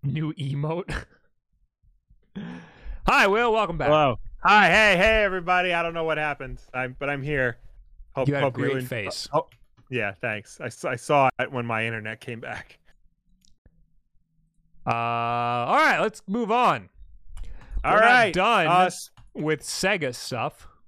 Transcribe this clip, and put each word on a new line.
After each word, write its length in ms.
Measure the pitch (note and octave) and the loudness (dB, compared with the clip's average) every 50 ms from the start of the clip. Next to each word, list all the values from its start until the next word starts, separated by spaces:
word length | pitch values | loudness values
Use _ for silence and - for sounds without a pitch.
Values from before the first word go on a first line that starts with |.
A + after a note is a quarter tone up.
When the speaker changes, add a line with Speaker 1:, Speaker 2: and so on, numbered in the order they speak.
| - | -4
Speaker 1:
New 300 | C#3 C3+ D3+ D#3+ D3+ D#3+ | -4 -4 -4 -4 -6 -6
emote. 680 | - C3+ C3+ C#3 C#3 C#3+ D3+ D#3+ F3 F#3+ - - - - _ _ _ _ _ _ _ _ _ _ _ _ _ _ _ _ _ _ _ _ _ - _ _ _ _ | -8 -8 -6 -6 -4 -4 -4 -4 -6 -6 -8 -8 -10 -10 _ _ _ _ _ _ _ _ _ _ _ _ _ _ _ _ _ _ _ _ _ -20 _ _ _ _
<laughs> 60 | G3 G#3 - - F3 - - - - - - - - - | -14 -12 -12 -14 -16 -18 -20 -20 -16 -12 -12 -12 -4 0
Hi, 200 | - A#3 C#4 A#3+ | 2 4 4 4
Will. 260 | G3+ G3 A3 A#3+ A#3+ A3 | 4 4 2 2 2 2
Welcome 240 | A3 G#3 E3 E3+ D#3 | 0 0 -2 -4 -4
back. 100 | C#3+ A#2 | 0 2
Speaker 2:
Hello. 300 | D3+ D3+ D3+ C#3 A#2 - - - - - - | 4 4 4 4 2 -2 -6 -12 -14 -2 2
Hi. 260 | F3+ G3+ G#3 G3+ E3+ | 6 6 6 6 6
Hey, 280 | E3+ G#3+ A3 G#3 G3 | 6 6 6 6 4
hey, 260 | F3 F#3+ A3 A3 A3 G#3 | 4 4 4 4 4 2
everybody. 500 | G3 F#3 F#3 E3+ E3+ F3+ F3+ F3+ F#3 F3 | 0 -2 -4 -2 0 0 2 2 0 0
I 80 | E3+ E3+ | 0 -2
don't 120 | E3 E3 | -2 -4
know 100 | E3+ E3 | -4 -2
what 120 | D#3+ D#3 D3+ | -2 -2 -2
happened, 400 | D3+ D3+ C#3+ - C#3 B2+ B2+ - - _ - | -2 -4 -4 -6 -10 -12 -12 -14 -16 _ -8
I'm, 240 | B2+ B2+ B2+ B2+ - | -6 -6 -6 -8 -8
but 120 | C#3+ C#3 | -6 -6
I'm 120 | C#3+ C#3 C3 | -4 -4 -4
here. 360 | D3 D3+ C#3 B2+ B2 B2 - - - - - - - - _ - _ - | -4 -2 0 0 0 -2 -6 -16 -20 -20 -20 -20 -20 -20 _ -20 _ -6
Hope, 100 | - C3 C3+ | -2 -2 0
Speaker 1:
You 60 | C#3+ | 0
had 80 | C#3 C#3 | 0 0
a 40 | |
Speaker 2:
hope 100 | C3+ B2 A#2+ | -2 -2 -2
you 60 | - | -2
Speaker 1:
great 120 | C#3 C3+ C3 | -2 -2 -4
Speaker 2:
en-, 80 | B2+ | -6
Speaker 1:
face. 420 | B2 B2+ A#2 G2+ F#2+ G2+ - - - - | -6 -8 -8 -6 -8 -8 -10 -12 -2 -2
Speaker 2:
oh, 140 | D3+ - - _ _ - _ _ _ _ _ | -2 -2 -2 _ _ -20 _ _ _ _ _
yeah, 240 | B2+ B2 G#2+ G2+ F#2+ _ | -6 -4 -4 -4 -6 _
thanks. 380 | - A#2+ G#2+ G#2 G2 - - - | -6 -6 -6 -6 -10 -14 -18 -12
I 60 | D#3 | -12
s-, 180 | A#2+ - - - | -12 -10 -8 -6
I 120 | D#3 C3 | -6 -6
saw 320 | A#2+ - - D#3 C#3+ C3+ C3 - - | -6 -2 2 4 4 4 4 2 0
it 140 | B2+ B2+ C#3 | -6 -4 -4
when 140 | B2+ A#2+ | -6 -4
my 200 | A#2 A#2 A2 A2 | -4 -4 -2 -2
internet 340 | A2+ A#2 A2+ G#2+ A2 A2+ A2+ | -4 -6 -6 -8 -10 -12 -12
came 200 | - - A#2+ A2+ | -12 -14 -14 -12
back. 380 | A#2 B2+ A2+ - - _ - _ _ _ - _ _ _ _ _ _ _ _ _ _ _ _ _ _ - _ _ _ _ _ _ _ _ _ _ _ _ _ _ _ _ _ _ _ _ _ - - | -12 -12 -12 -12 -14 _ -20 _ _ _ -20 _ _ _ _ _ _ _ _ _ _ _ _ _ _ -20 _ _ _ _ _ _ _ _ _ _ _ _ _ _ _ _ _ _ _ _ _ -12 -6
Speaker 1:
Uh, 40 | - A#2 | -4 -2
all 840 | A#2 A#2 A#2 A#2 A#2 A#2 A#2 A#2+ A#2+ A#2+ A#2+ A#2+ A#2+ A#2+ C3 G3 | -2 -2 -2 -2 -2 -2 -2 -2 -2 -2 -2 -2 -2 -2 0 2
right, 220 | C4+ D#4+ D4 G#3+ D#3 | 2 4 4 2 2
let's 220 | E3+ G#3+ G#3+ - _ | 0 -2 -4 -8 _
move 240 | - F#3+ A#3+ A#3+ F#3+ | -6 -4 -4 -2 0
on. 380 | A3 B3 B3+ G#3 D#3 A#2+ F#2+ E2+ _ - - - - - - - - - - - - - - - - - - | 0 2 2 2 2 0 -4 -12 _ -20 -20 -20 -20 -20 -18 -14 -12 -12 -10 -10 -12 -14 -14 -8 -8 -4 0
Speaker 2:
All 100 | C#3+ F3 | 2 4
Speaker 1:
We're 60 | G#3 | 6
not 60 | A3 | 6
Speaker 2:
right, 280 | A#3 B3 B3+ A#3 G3+ D#3 | 8 8 6 6 4 2
Speaker 1:
done 320 | F3 F#3 A3 A#3+ G#3 E3+ | 2 2 2 4 4 4
Speaker 2:
uh, 180 | D#3 F3 F3+ F#3 | 4 4 4 4
s- 240 | F3+ F3 - - - _ - - - _ | 4 2 -6 -16 -18 _ -20 -20 -18 _
Speaker 1:
with 280 | - D3+ D#3 D#3 C#3+ - | -6 -2 -2 -2 -2 -4
Sega 520 | - - - - F#3 G#3 F#3+ D3+ C3 B2 | -10 -6 -2 0 0 0 0 -2 -4 -6
stuff. 520 | - - - C3 A#2+ A#2 D3+ - _ - - _ _ _ | -8 -10 -8 -6 -6 -6 -6 -8 _ -20 -20 _ _ _